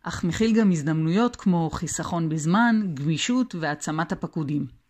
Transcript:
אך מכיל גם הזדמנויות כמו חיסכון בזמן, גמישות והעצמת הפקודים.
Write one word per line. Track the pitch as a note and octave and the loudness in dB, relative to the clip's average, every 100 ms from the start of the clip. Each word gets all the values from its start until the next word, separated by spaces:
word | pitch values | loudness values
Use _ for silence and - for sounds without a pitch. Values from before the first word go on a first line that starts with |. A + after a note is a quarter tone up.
אך | - - | -10 -4
מכיל | E3+ E3 A3+ A3+ | -4 0 2 4
גם | G#3 | 4
הזדמנויות | E3 D3 D#3+ D#3+ F#3 A#3+ A#3+ | 2 0 0 2 2 0 0
כמו | G3+ F3 D#3+ | 0 2 0
חיסכון | - E3 - D#3 F3 D#3+ | -4 -6 -6 -4 -2 -2
בזמן, | D#3+ D3+ F#3+ A#3 A3 G3+ | -2 2 4 4 2 0
גמישות | C#3 C#3+ D#3 - B3+ B3+ | -2 -2 0 0 0 0
והעצמת | F3 D#3 D3 - D#3 E3 | -2 -4 -4 -4 -4 -4
הפקודים. | F#3 D#3 E3+ D3 D3 C3+ - | -4 -4 -4 -2 -2 -4 -10